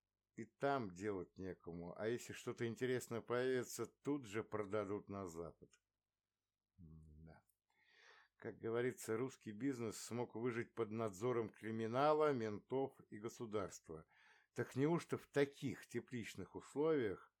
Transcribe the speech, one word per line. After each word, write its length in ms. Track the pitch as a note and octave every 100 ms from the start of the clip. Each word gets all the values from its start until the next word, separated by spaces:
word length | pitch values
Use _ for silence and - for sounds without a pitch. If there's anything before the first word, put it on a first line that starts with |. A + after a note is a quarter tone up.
| _ _ _ -
и 80 |
там 460 | A2+ _ C#3 C#3 G#2+
делать 480 | F2 G#2+ G2 E2+ -
некому, 560 | F#2 F2 F2+ E2+ E2+ -
а 120 | G#2+
если 240 | A#2+ -
что-то 340 | G2+ - A#2 A#2
интересное 560 | A2 B2+ B2 - A#2
появится, 640 | - A#2+ B2+ B2+ A#2 - A2+ -
тут 240 | - D3 A#2+
же 180 | G#2+
продадут 640 | G#2 A2 G2 G#2+ G2 G2+ -
на 180 | G2+ F#2+
Запад. 420 | E2 E2 - - _ _ _ _ _ _ _ _ _ _ -
М-да. 640 | E2 D#2+ D#2 D#2 D#2+ E2 _ _ _ _ _ - - - - _
Как 220 | A#2 F#2+
говорится, 580 | A2+ A#2 B2+ A#2+ - A2
русский 360 | C3 - -
бизнес 440 | G#2 C3+ B2 A#2 F#2+
смог 360 | - A#2 A#2+
выжить 380 | A2 B2 A2+ A2+
под 180 | - A2
надзором 580 | A2 A2+ F2+ A#2+ A#2+ A2
криминала, 840 | - A2 A2 A2 B2 D3 D#3 D3+
ментов 600 | C3+ A2 G#2 - C3 C3+ - -
и 80 | G#2+
государства. 880 | G#2+ - A#2+ G#2 F2+ - - D#2+ E2 _ - - _
Так 220 | - A#2+ B2
неужто 400 | C#3+ E3 - B2
в 100 | -
таких 580 | - C#3+ - C#3 - -
тепличных 640 | A#2+ - B2 G2+ - F2+
условиях, 800 | F#2+ - C3+ D#3 D#3 A2 F2 - _